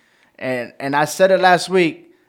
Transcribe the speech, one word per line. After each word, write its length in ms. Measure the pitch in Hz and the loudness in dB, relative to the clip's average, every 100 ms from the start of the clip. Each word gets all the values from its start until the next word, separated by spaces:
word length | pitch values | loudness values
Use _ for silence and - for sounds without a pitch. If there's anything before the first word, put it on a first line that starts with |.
| _ _ _ - | _ _ _ -14
And, 360 | 131 127 117 - | -8 -8 -10 -12
and 160 | 139 143 | -6 -2
I 100 | 151 | -2
said 260 | - 190 | 0 2
it 80 | 185 | 4
last 300 | 185 175 175 | 4 2 0
week, 420 | 185 165 - _ _ | 0 0 -4 _ _